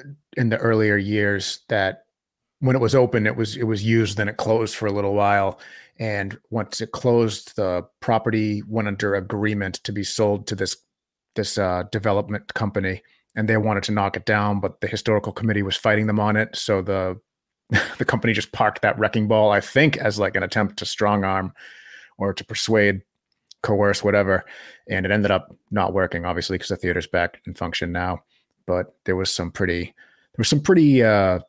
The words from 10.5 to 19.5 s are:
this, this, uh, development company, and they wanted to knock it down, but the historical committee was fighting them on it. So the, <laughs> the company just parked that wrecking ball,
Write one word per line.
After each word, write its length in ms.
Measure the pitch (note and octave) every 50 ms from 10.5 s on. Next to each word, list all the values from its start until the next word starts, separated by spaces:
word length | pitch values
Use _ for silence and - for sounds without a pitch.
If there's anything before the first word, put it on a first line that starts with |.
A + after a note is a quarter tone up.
| A2
this, 200 | F2+ F#2+ F2 - - _ _ _ _ _ _ _ _ _ _ _
this, 220 | - G#2 - - -
uh, 260 | G2 F#2 F2+ F2+ F2+ F#2+
development 640 | - A2 G2 A2 G2 G2+ G#2 - G#2 G#2 - - -
company, 480 | - A2+ G2+ G2 - F#2+ F#2+ F#2+ F#2+ - _ _ _ _ - _
and 120 | A2 A2 G#2+
they 100 | A2+ A2
wanted 260 | G#2 A2 G#2 G2+ F#2+
to 80 | -
knock 260 | G#2+ G#2 G2 G2 - G2
it 80 | -
down, 340 | - G#2+ G#2 G#2 G#2 G2+ G2+
but 220 | G2 F#2+ - _
the 60 | - G2
historical 440 | - G#2 - - A2 G#2 G2+ G#2+
committee 320 | F#2+ - - A2+ G#2+ G#2 G2
was 120 | G2 F#2 -
fighting 300 | - A2+ G#2+ G#2+ G#2+ G#2+
them 120 | G#2 G#2+
on 160 | G#2 G#2+ G#2+
it. 200 | G#2+ G#2+ G#2+ -
So 260 | - - - G#2+ F#2+
the, 380 | F#2 G2 G2 F#2+ F#2 F#2 F2+ G2+ - _ _ _ _ _ _ _ _ _
<laughs> 280 | A2+ G#2 - - - -
the 80 | B2
company 280 | - - A2 - A#2 A2
just 180 | G#2 - -
parked 300 | - - A#2+ G#2+ - -
that 160 | - G#2 - A2
wrecking 280 | G#2+ G#2+ - A2+ G#2+ G#2
ball, 240 | A2 G#2+ G#2+ G#2+